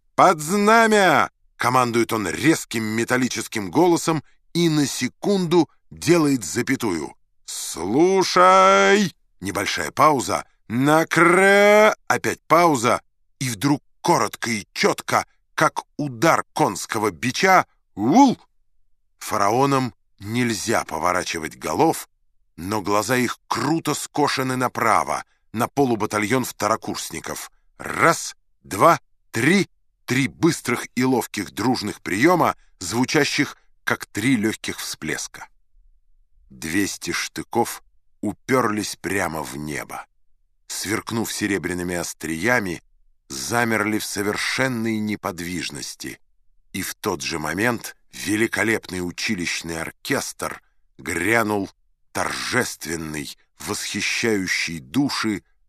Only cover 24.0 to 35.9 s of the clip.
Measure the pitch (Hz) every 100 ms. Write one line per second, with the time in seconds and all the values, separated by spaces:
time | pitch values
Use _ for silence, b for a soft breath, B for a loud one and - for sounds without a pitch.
24 | - - 139 - 131 127 123 113 117 92
25 | 71 71 - _ _ 107 117 - 135 110
26 | 107 107 104 127 117 - 104 110 - 90
27 | - 80 76 73 - _ _ - - -
28 | 143 165 - - _ _ - 98 151 156
29 | _ _ _ 113 131 196 165 _ _ _
30 | - 123 127 - 165 - - 120 - -
31 | 131 127 - - 95 - 117 110 98 -
32 | - 95 156 180 123 - _ - 82 117
33 | 127 156 143 - 135 - _ _ - 117
34 | - - 120 123 107 101 - - - -
35 | 78 69 - - - _ _ _ _